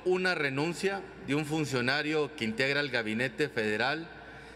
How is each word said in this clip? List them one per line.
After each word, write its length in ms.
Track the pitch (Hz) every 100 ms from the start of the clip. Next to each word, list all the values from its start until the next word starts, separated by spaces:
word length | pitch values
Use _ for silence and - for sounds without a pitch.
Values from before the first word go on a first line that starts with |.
una 300 | 180 185 185
renuncia 680 | 175 143 135 165 170 196 196 - - -
de 80 | 143
un 100 | 147
funcionario 880 | 160 143 131 123 147 147 156 143
que 100 | -
integra 360 | 113 110 135 143
el 100 | 143
gabinete 580 | 120 110 110 131 - 143
federal 600 | 123 107 107 123 156 165 - - - -